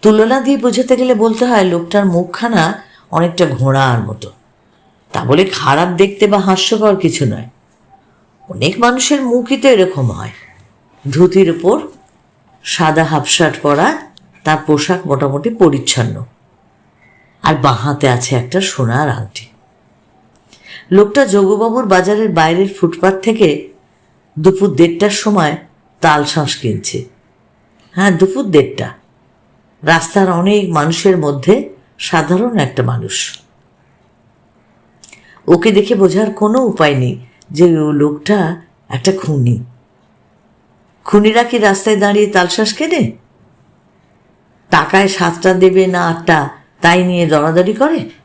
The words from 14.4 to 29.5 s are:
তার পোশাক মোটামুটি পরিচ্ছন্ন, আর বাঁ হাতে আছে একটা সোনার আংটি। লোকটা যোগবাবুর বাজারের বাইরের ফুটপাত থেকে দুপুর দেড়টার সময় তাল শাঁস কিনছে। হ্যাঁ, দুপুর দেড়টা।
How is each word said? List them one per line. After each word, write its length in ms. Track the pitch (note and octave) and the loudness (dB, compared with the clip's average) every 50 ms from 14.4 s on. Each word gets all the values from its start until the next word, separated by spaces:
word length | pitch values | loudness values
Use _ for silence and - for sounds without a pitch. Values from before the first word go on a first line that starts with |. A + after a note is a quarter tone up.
| _ | _
তার 140 | D#3 D3+ D3+ - | -2 -2 -2 0
পোশাক 400 | - D3+ C#3+ D3 - F3+ F3+ F#3 | 0 0 0 0 -2 -4 -4 -2
মোটামুটি 440 | D#3 C#3+ C3 D3 C#3 C3+ C#3+ D3 A#3 | -4 -2 -2 -2 -4 -4 -4 -4 -6
পরিচ্ছন্ন, 760 | A3+ - F#3 D#3 C#3 C3 - - - B2+ A#2 A2+ G#2 G2+ - - _ _ _ _ _ _ _ _ _ _ _ _ _ _ _ _ _ _ _ _ _ _ | 0 2 2 2 2 0 -2 -4 -2 -2 -2 -4 -4 -10 -12 -14 _ _ _ _ _ _ _ _ _ _ _ _ _ _ _ _ _ _ _ _ _ _
আর 120 | - - D#3 | -2 -2 -2
বাঁ 200 | C3+ B2 C#3 B2 | 2 2 0 0
হাতে 340 | G#2+ A2+ C#3+ C#3+ C#3+ - C3+ | 0 -2 -6 -4 0 0 0
আছে 280 | B2 B2 B2 - C#3 | 2 0 -2 -2 -2
একটা 240 | B2 A#2+ B2 - F#3 | -4 -4 -2 -4 -4
সোনার 480 | F#3+ - - - C3 A2+ A#2 C3+ D3+ C#3+ | -4 -4 -4 -4 -4 -2 0 -2 -2 -2
আংটি। 380 | A#2+ A2 A2 G2+ _ - - _ _ _ _ _ _ _ _ _ _ _ _ _ _ _ _ _ _ _ _ _ - _ _ - - - - _ | -4 -6 -8 -12 _ -18 -18 _ _ _ _ _ _ _ _ _ _ _ _ _ _ _ _ _ _ _ _ _ -20 _ _ -20 -20 -20 -6 _
লোকটা 340 | F3+ G3 G#3 G#3 G#3 C#4+ C#4 | 4 4 4 4 2 0 0
যোগবাবুর 600 | F#3+ F#3+ G3+ G3 F#3+ G#3 G3+ A3 A3+ A3 B3+ B3 | 2 2 2 2 2 2 0 0 -2 -2 -2 0
বাজারের 420 | G3 F#3+ F#3 F3+ F#3+ G#3+ G#3 A3 G#3 | 2 2 2 2 2 0 0 0 0
বাইরের 400 | E3+ E3+ D#3+ D#3+ E3+ F3+ G3 G3 G3 | 0 2 2 2 2 0 0 -2 -2
ফুটপাত 460 | - - E3 E3+ - - F#3 F#3+ F#3+ | -4 -4 -4 -2 0 -2 -2 -2 0
থেকে 500 | F#3+ A3+ A3 A3 G#3+ D#3+ D3 - - - - _ _ _ _ _ _ _ _ _ _ _ _ D#3 | -2 -4 0 2 2 2 2 -2 -8 -16 -20 _ _ _ _ _ _ _ _ _ _ _ _ 0
দুপুর 360 | D#3 F#3+ F#3+ F#3+ G3 G3+ C#3+ | 2 2 2 4 0 0 4
দেড়টার 360 | B2+ E3+ E3+ E3+ E3+ G3+ G#3 | 4 2 2 4 0 -2 -2
সময় 460 | G3+ - - A3 G#3 F#3+ D#3+ D3 D3+ E3 - _ _ _ _ _ _ _ | -2 -2 -2 0 0 2 0 0 -2 -6 -10 _ _ _ _ _ _ _
তাল 240 | - D#3+ D3+ D3 C#3+ | 0 2 2 2 0
শাঁস 320 | D3 - E3 D3 C3 - | -2 -2 -4 -4 -4 -6
কিনছে। 480 | - - A#2+ G#2+ G#2 F#2 - - - - - _ _ _ _ _ _ _ _ _ _ _ _ _ _ _ _ | -6 -4 -6 -6 -4 -6 -8 -8 -8 -12 -12 _ _ _ _ _ _ _ _ _ _ _ _ _ _ _ _
হ্যাঁ, 180 | _ F3+ F#3+ G3+ | _ 0 2 2
দুপুর 340 | F3+ D#3 F#3+ F#3+ F#3+ C4 C4+ | 2 2 2 0 0 -4 -6
দেড়টা। 480 | G#3 E3 D3 B2+ B2+ - - A#2 - - _ _ _ _ _ _ _ _ _ _ _ | 2 2 2 2 2 -4 -10 -10 -10 -12 _ _ _ _ _ _ _ _ _ _ _